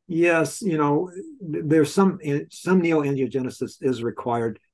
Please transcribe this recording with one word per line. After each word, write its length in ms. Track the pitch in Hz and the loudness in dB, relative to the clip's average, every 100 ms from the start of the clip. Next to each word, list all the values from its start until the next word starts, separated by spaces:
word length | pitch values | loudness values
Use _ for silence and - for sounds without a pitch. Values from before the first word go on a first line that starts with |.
| - | -6
yes, 540 | 165 175 165 147 - | 0 2 2 0 -2
you 160 | 208 156 | -2 0
know, 320 | 147 147 180 359 320 294 | 2 2 -2 -8 -16 -14
th-, 240 | 170 165 156 | -8 -4 2
there's 280 | 156 151 | 4 4
some, 260 | 196 190 - 147 143 160 | 4 2 2 -4 -4 -6
some 320 | - 175 185 | -8 2 2
neoangiogenesis 960 | 170 156 143 135 123 135 127 - 127 - | 4 2 0 -2 -2 -2 -6 -8 -10 -4
is 220 | 143 117 | -2 -2
required 560 | 117 101 120 117 113 - _ | -4 -6 -4 -2 -2 -6 _